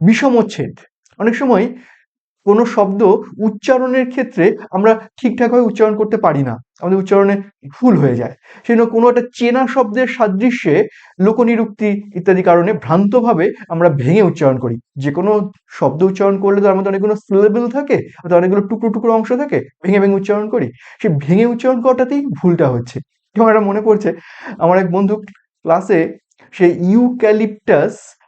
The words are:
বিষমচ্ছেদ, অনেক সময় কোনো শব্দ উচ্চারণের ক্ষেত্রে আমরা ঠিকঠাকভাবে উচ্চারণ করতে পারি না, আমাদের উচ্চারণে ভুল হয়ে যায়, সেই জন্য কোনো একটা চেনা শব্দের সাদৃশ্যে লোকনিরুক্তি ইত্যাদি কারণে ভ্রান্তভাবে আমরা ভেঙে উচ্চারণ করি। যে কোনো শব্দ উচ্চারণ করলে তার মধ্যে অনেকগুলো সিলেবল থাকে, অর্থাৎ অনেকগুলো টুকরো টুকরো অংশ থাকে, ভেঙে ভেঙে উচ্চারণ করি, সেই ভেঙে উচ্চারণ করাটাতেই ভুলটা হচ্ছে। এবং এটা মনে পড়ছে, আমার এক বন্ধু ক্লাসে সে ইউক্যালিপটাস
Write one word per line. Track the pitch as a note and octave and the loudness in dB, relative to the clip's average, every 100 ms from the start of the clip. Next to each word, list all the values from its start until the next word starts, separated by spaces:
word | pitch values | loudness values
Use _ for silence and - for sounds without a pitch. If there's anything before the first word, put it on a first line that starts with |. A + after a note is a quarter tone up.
বিষমচ্ছেদ, | E3 A3+ C#4 A#3+ G#3+ - B2 - _ _ _ _ | 4 4 2 0 0 -2 -10 -10 _ _ _ _
অনেক | G#3 | -4
সময় | A#3 C#4 A3+ A#3 - - _ _ _ _ _ - | -2 0 0 0 -6 -20 _ _ _ _ _ 0
কোনো | G#3 A#3 | 2 2
শব্দ | - G3+ G3 G#3 G#3 - - G#3+ | 0 -2 2 2 2 -2 -4 -4
উচ্চারণের | G#3 - B3+ B3+ B3+ B3+ | -4 -2 0 0 -2 -2
ক্ষেত্রে | - - - F3 - - | -4 -6 0 0 0 -6
আমরা | F#3 G#3 A3 - _ | -2 2 2 -2 _
ঠিকঠাকভাবে | B3+ - A#3+ A#3+ A#3 | -4 0 0 2 0
উচ্চারণ | G3+ A3 G#3+ | 2 0 0
করতে | G#3+ A3 | -2 0
পারি | G#3 D3 | 0 0
না, | C3+ A2+ - _ | -2 -6 -12 _
আমাদের | F3 F#3+ | -2 -2
উচ্চারণে | F#3+ G3 G3 G3+ G3 _ C#3 | 0 2 2 0 -6 _ -20
ভুল | - B3+ F#3+ | -2 2 4
হয়ে | C#3+ A#2+ | 2 0
যায়, | A#2 - _ - | -6 -10 _ -20
সেই | - A#3 | -2 0
জন্য | A#3 | 2
কোনো | A3+ A#3 | 2 2
একটা | A#3+ A#3+ | 2 -2
চেনা | - A#3+ B3 B3+ | -4 -2 0 -2
শব্দের | C4 B3 G#3 B3+ | 0 -2 0 -4
সাদৃশ্যে | - A3 F#3+ A#3+ B3 G3+ D3+ G#3 - - _ | 0 -2 0 0 0 0 0 0 -4 -20 _
লোকনিরুক্তি | F#3+ A3+ A#3+ A#3 A3 G#3+ G#3 G3+ G3+ | 0 2 0 0 -2 -2 -4 -4 -6
ইত্যাদি | F3+ F3 F#3 | -10 0 0
কারণে | F#3 F3 F3 | 4 2 2
ভ্রান্তভাবে | G#3 - E3 G3+ A#3+ A#3 A3+ F3 - - | -2 -2 0 2 2 0 0 0 -4 -10
আমরা | E3 F3 C#3+ | 0 2 2
ভেঙে | B2 F3+ G3 | 0 2 2
উচ্চারণ | - D3 C3 | 2 0 0
করি। | A#2+ A#2 - - | -4 -8 -12 -8
যে | C#3 | -6
কোনো | C#3+ F#3 G#3 G3+ - _ - | -4 0 0 -2 -10 _ -4
শব্দ | C#3+ C#3+ | -4 0
উচ্চারণ | F#3 F#3+ G3 G3 | 0 0 0 0
করলে | G3 G3+ | 0 0
তার | G3+ F#3+ | 2 0
মধ্যে | F#3+ | -2
অনেকগুলো | G3 G3+ G#3 | -2 -2 -4
সিলেবল | _ G3 G#3 G#3+ A#3+ | _ 2 2 2 -2
থাকে, | B3 C#4+ B3 - - | -4 -2 -2 -4 -14
অর্থাৎ | F3 F3 | 0 2
অনেকগুলো | F3+ G3 G3+ | 2 0 -2
টুকরো | A3 A3+ | -4 -4
টুকরো | G#3+ A3+ A3+ | -4 -2 -2
অংশ | A3 | 0
থাকে, | B3 D4 E3 - _ | -4 -2 -4 -6 _
ভেঙে | F3+ G3+ | -2 0
ভেঙে | G3 G3 | 2 0
উচ্চারণ | G3 G#3 G#3+ | 0 -4 -2
করি, | A#3 C3 - - - | -4 -6 -10 -20 -6
সেই | - D3 | -2 -2
ভেঙে | C#3 F3+ A#3 | 0 2 2
উচ্চারণ | A#3 B3+ B3+ | 0 -2 0
করাটাতেই | B3 B3+ B3+ C#4+ C#4+ F3+ | 0 0 0 -2 -4 -2
ভুলটা | F3+ E3+ D#3 | 0 2 0
হচ্ছে। | B2 A#2+ - - _ _ - | -2 -6 -12 -16 _ _ -2
এবং | A3+ | 2
এটা | A3 G#3 | 2 0
মনে | G3+ G#3+ | -4 0
পড়ছে, | G#3 G3+ E3 - - - A#3 | 0 0 -6 -10 -20 -18 -4
আমার | E3 F3+ | 0 2
এক | F#3+ F3 | 0 0
বন্ধু | G3 G#3 - - _ _ | 0 -2 -8 -20 _ _
ক্লাসে | - E3 F#3+ G3 D#3+ - _ _ _ | -2 -2 2 0 0 -6 _ _ _
সে | - F3+ E3+ F3 | 0 0 2 0
ইউক্যালিপটাস | G#3 B3 B3 A3 G#3+ G#3+ G#3 - E3+ E3 G#3 - _ | 2 2 0 0 2 0 -6 0 0 0 -4 -18 _